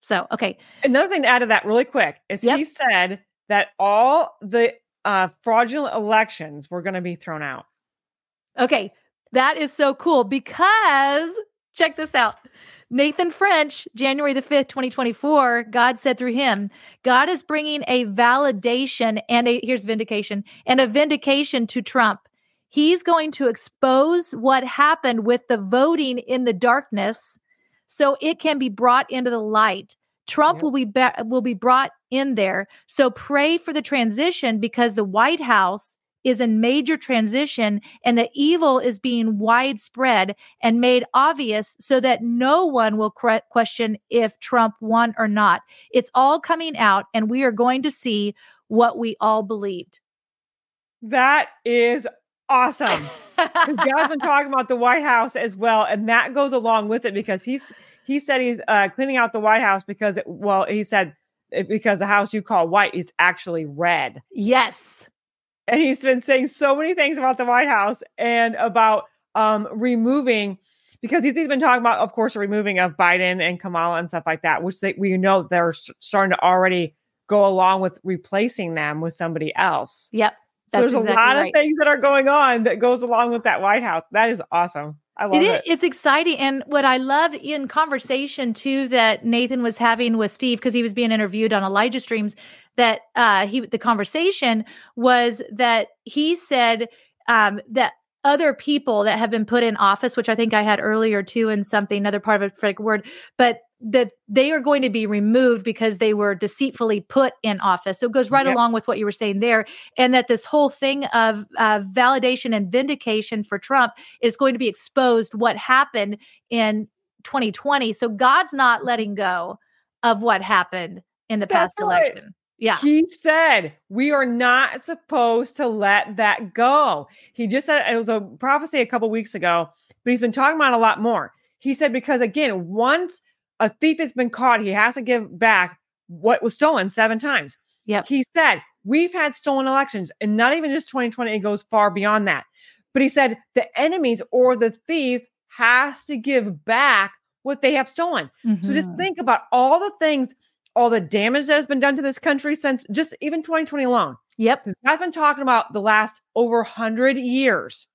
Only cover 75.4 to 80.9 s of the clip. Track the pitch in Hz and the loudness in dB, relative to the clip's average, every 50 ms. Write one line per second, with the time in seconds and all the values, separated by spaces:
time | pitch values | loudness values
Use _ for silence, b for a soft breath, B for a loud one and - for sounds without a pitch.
75.4 | 165 131 180 175 170 170 156 - - - - _ - - - 202 196 190 180 - | 0 0 0 0 0 0 -2 -6 -14 -18 -20 _ -14 -4 0 0 2 2 0 2
76.4 | - 175 185 185 185 185 185 180 170 156 _ _ _ _ _ _ _ _ 202 208 | 2 2 4 4 2 2 0 -2 -4 -6 _ _ _ _ _ _ _ _ 2 4
77.4 | 202 196 190 185 185 185 190 190 190 185 185 _ _ 185 185 175 - - - 196 | 4 4 4 4 2 2 2 2 -2 -4 -6 _ _ -6 -6 -6 -6 -4 -2 -2
78.4 | 220 247 - - 190 170 165 160 151 147 151 151 160 165 165 - 175 165 165 160 | -2 -2 -4 -6 -8 -6 -4 -4 -4 -4 -4 -4 -6 -8 -6 -6 -6 -6 -4 -6
79.4 | 156 151 - - 165 185 160 139 120 - - - - - - 214 214 214 - _ | -6 -6 -2 0 0 0 0 -2 -6 -8 -14 -20 -20 -10 -2 0 0 0 0 _
80.4 | _ _ _ _ _ _ - 254 247 240 | _ _ _ _ _ _ 2 2 2 4